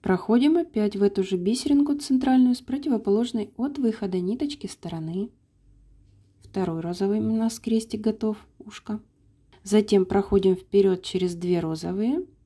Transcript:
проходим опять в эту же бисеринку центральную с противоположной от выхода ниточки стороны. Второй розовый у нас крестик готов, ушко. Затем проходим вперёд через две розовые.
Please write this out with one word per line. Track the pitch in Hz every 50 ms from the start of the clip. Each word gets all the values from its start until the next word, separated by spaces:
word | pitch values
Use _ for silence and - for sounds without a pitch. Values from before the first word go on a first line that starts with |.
проходим | - - 190 180 - - 220 240 262 294 320
опять | 349 330 - - 220 208 208 202
в | 196 202
эту | 202 196 202 190
же | 185 190
бисеринку | 180 175 196 226 247 - 294 285 285 285 294 285
центральную | 285 - - 269 254 254 262 262 262 254 247 247
с | - -
противоположной | - 247 277 285 320 254 214 214 202 196 214 240 240 - - 202 - _ -
от | 233 285 285 294
выхода | 262 226 220 - 208 190 180 185
ниточки | 175 180 220 254 302 285 294 - -
стороны. | 190 - _ - 170 170 165 160 160 170 185 202 240 _ _ _ _ _ _ _ _ _ _ _ _ _ _ _ _ _ _ _ _ _ _
Второй | _ - - 190 185 175 165 165
розовый | 165 170 175 180 196 196 208 214
у | 214 220 220
нас | 220 226 226 226 -
крестик | - 226 226 220 220 - - 214
готов, | 214 220 214 - - 220 214 - - _ _ _
ушко. | - 214 - - _ - 208 214 - _ _ _ _ _ _ _ _ _ _ _ _
Затем | 196 202 214 208 - 208 196 185
проходим | 185 185 196 196 - - 196 185 190 185
вперёд | 180 - _ - 202 196 196 185 180 -
через | - - 185 185 180 175
две | 170 175 180 180 170
розовые. | 160 160 160 160 170 175 180 196 214 233 277 339 370 - _ _ _